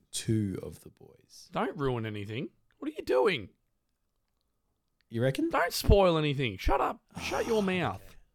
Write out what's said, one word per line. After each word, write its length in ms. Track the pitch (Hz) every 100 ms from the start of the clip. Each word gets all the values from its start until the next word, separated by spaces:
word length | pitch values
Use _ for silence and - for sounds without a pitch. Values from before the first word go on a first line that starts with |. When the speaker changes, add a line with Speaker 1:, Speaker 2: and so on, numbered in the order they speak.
| _
Speaker 1:
two 440 | - - 110 101 92
of 160 | - 80
The 60 | 78
Boys. 580 | - - - _ - -
Speaker 2:
Don't 240 | - 240 240
ruin 300 | 139 120 110
anything. 420 | 104 101 110 - - _ _
What 120 | 285
are 60 | 311
you 60 |
doing? 460 | 339 508 494 156 95 _ _ _ _ _ _ _ _ _ _ _ _ _ _ _ _
Speaker 1:
You 120 | 117
reckon? 280 | 127 151 330
Speaker 2:
Don't 240 | 294 494
spoil 440 | - - 208 185 160
anything. 380 | 151 135 131 95
Shut 220 | - -
up. 220 | - 233 _ -
Shut 240 | - - 440
your 120 | 220
Speaker 1:
Ah, 80 | 196
Speaker 2:
mouth. 300 | 185 143 95
Speaker 1:
okay. 80 | - - -